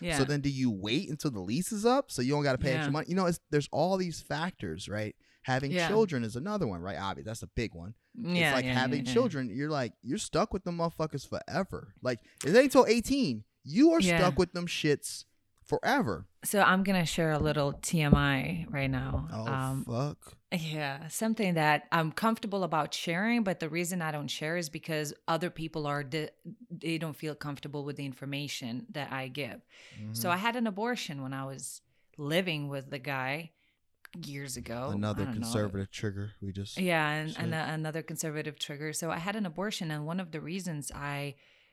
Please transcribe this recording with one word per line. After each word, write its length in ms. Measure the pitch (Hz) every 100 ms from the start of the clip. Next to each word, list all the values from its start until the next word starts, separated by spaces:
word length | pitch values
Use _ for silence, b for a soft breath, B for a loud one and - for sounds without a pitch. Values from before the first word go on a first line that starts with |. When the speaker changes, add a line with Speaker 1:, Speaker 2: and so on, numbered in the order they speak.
Speaker 1:
Yeah. 160 | 175 147
Speaker 2:
So 80 | 135
then 160 | 147
do 80 | 139
you 200 | 135 127
wait 400 | 98 101 139 196
until 220 | 151 151
the 80 | 107
lease 320 | 90 127 180
is 140 | 214 226
up 260 | 269 -
so 100 | -
you 120 | 127
don't 100 | 147
gotta 140 | 143 127
pay 140 | 139
extra 160 | 131 143
Speaker 1:
Yeah. 40 |
Speaker 2:
money? 140 | 147 -
You 80 | 185
know, 100 | 175
it's, 120 | 170 -
there's 180 | 175 143
all 240 | - 170 190
these 240 | 180 151
factors, 680 | - 147 175 - 92 80 -
right? 260 | 101 107 - b b
Having 280 | - 127 139
Speaker 1:
Yeah. 160 | 180 165
Speaker 2:
children 340 | 208 214 135 113
is 100 | 123
another 300 | 180 208 135
one, 140 | 87
right? 160 | 90 78
Obvious. 280 | 98 69 78
That's 180 | 110
a 40 | 87
big 260 | - 110
one. 220 | 85 87 - _ -
Speaker 1:
Yeah, 320 | 165 175 160
Speaker 2:
It's 40 | 135
like 100 | 127
Speaker 1:
yeah, 80 |
Speaker 2:
having 260 | 127 131 147 127
Speaker 1:
yeah, 40 |
yeah. 40 |
Speaker 2:
children, 360 | 131 247 147 123
you're 200 | 110 143
like, 220 | 151 117 -
you're 160 | 110 190
stuck 340 | - 156 214
with 100 | 190 185
them 120 | 170
motherfuckers 500 | 170 - 156 143 -
forever. 680 | 90 - 151 190 85 - -
Like, 180 | - 123 b b 135
it 100 | 220
ain't 160 | 277
till 140 | 277 233
eighteen. 560 | 233 - 277 202 110 - _
You 280 | 131 175 320
are 60 | 330
Speaker 1:
Yeah. 180 | 185 170
Speaker 2:
stuck 180 | 180 139
with 160 | 175
them 140 | 175 175
shits 580 | - 151 143 - - - _ _ _ -
forever. 640 | - - 269 147 87 98 _
Speaker 1:
So 180 | - 208
I'm 220 | 170 185
gonna 220 | 190 190 160
share 240 | - 160
a 80 | 151
little 340 | 151 147 143
T 280 | 139 - 165
M 120 | 147
I 520 | 147 143 135 - 170 165
right 200 | 147 135
now. 380 | 131 131 135 156
Speaker 2:
Oh, 140 | 110 113
Speaker 1:
Um, 340 | 135 131 135 123
Speaker 2:
fuck. 520 | 117 143 - - - _
Speaker 1:
yeah, 560 | 185 160 156 143 135 160
something 480 | - 226 220 190 165
that 320 | 151 147 -
I'm 200 | 170 160
comfortable 520 | - 226 226 214 196
about 300 | 175 160 147
sharing, 500 | - - 170 220 240
but 160 | 196 175
the 80 | 160
reason 320 | 165 170 185
I 100 | 160
don't 160 | 151 143
share 300 | - 156 175
is 120 | 160
because 440 | 160 - 156 147 - -
other 220 | 165 175
people 380 | - 160 160 147
are, 160 | 143
di-, 260 | 135 156 151 - 170 - -
they 280 | 175 165 165
don't 160 | 160 139
feel 180 | 160
comfortable 500 | 139 151 139 147 147
with 120 | 143 139
the 100 | 139
information 800 | 127 139 143 143 - 123 120 -
that 200 | 151 151
I 160 | 131 131
give. 340 | 131 123 240 - B B B 107
So 160 | 110 180
Speaker 2:
Mm-hmm. 60 | 175
Speaker 1:
I 20 |
had 180 | 226 240
an 120 | 226
abortion 560 | 190 233 247 - 143
when 100 | 131
I 120 | 135 135
was 360 | 135 - - _ _ _ -
living 500 | 147 165 185 156 143
with 220 | 139 135
the 80 | 143
guy 520 | 135 135 131 147 165 _ _ _ _ _ - 180 143
years 300 | 139 139 127
ago. 340 | 120 117 131
Speaker 2:
Another 300 | 101 104 101
Speaker 1:
I 20 | 98
don't 100 | 107
know. 20 |
Speaker 2:
conservative 480 | 113 117 104 98 98
trigger 440 | - 110 98 101 -
we 120 | 98
just 260 | 95 98 -
Speaker 1:
Yeah, 320 | 185 165 151
and, 220 | 151 156
Speaker 2:
said. 140 | 156 165
Speaker 1:
and 80 | 160
a-, 180 | 151
another 300 | 156 156 156
conservative 560 | 156 156 160 151 151 139
trigger. 340 | - 143 156
So 160 | 151 165
I 80 | 175
had 180 | 175 220
an 100 | 190
abortion, 420 | 151 208 214 165
and 160 | 151 151
one 140 | 180
of 120 | 175
the 80 | 156
reasons 500 | 147 190 180 151 135
I, 400 | 151 143 143 143 135 b b b